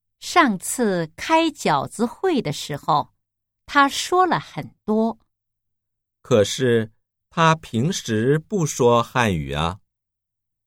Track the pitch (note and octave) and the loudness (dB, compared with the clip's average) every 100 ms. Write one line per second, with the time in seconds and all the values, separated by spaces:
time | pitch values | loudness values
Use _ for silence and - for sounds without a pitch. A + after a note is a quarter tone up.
0 | _ _ - F4+ C#4+ F#3+ - - A3 F3+ | _ _ -2 2 2 0 -6 -4 -2 -2
1 | D#3 - - E4 E4 D4 F#3 C#3+ C3 - | -4 -8 0 0 0 -2 0 0 -2 -4
2 | A#3 - F#4+ C#4+ D3 C#3 - C#3+ - D3+ | -6 -2 -2 -2 -2 -8 -8 -8 -2 -2
3 | - _ _ _ _ _ - C#4+ C#4 - | -2 _ _ _ _ _ -2 2 2 0
4 | - F4+ F4+ G#3+ - - C#3 _ - G#3+ | -2 2 2 0 -6 -12 -14 _ -2 0
5 | A3+ A3 _ _ _ _ _ _ _ _ | 0 -4 _ _ _ _ _ _ _ _
6 | _ _ - A2+ G2 - B2+ A#2 G#2+ _ | _ _ 0 2 2 0 0 0 0 _
7 | _ _ _ - E3 D#3+ - A2 D3 G3 | _ _ _ 2 2 2 -2 -2 -2 -4
8 | - A2 B2 D3+ - G#3 D3+ - A#2+ A#2+ | -2 0 2 0 -2 -2 -2 2 4 4
9 | A2+ C3 A2+ E2+ C2+ D2 E2 F#2 _ _ | 2 0 0 0 -4 -4 -4 -6 _ _
10 | _ _ _ _ _ _ | _ _ _ _ _ _